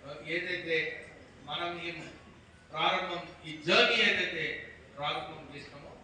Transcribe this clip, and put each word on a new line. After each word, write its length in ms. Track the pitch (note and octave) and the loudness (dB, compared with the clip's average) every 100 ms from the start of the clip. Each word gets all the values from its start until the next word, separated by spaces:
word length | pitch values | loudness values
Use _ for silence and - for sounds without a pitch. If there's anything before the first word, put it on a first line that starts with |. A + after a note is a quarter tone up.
ఆ, 120 | C#3 D3+ D#3 F3 | -10 -12 -4 -2
ఏదైతే 420 | F3+ F3 E3 D#3+ D#3+ - - - - - - | -2 -4 2 2 2 -4 -12 -18 -20 -18 -8
మనం 200 | F3 F3 E3+ E3+ | -4 -4 -4 -6
ఈ 40 | D#3+ D3 - - - - - - | -6 -10 -14 -18 -20 -20 -20 -10
ప్రారంభం, 480 | D#3 E3+ F#3 F3+ F3 - - D#3+ | 0 2 2 0 -4 -8 -12 -10
ఈ 40 | D#3 D3+ | -6 6
జర్నీ 300 | G3 A#3+ A#3 G#3+ | 8 8 8 6
ఏదైతే 360 | - E3+ E3+ D#3 - - - - C#3+ | 4 2 0 -2 -4 -10 -16 -18 -4
ప్రారంభం 420 | D3 - D3+ D#3 C#3+ | -2 -2 -6 -10 -12
చేసినామో 380 | C#3+ - C#3+ D3 - | -14 -14 -14 -16 -18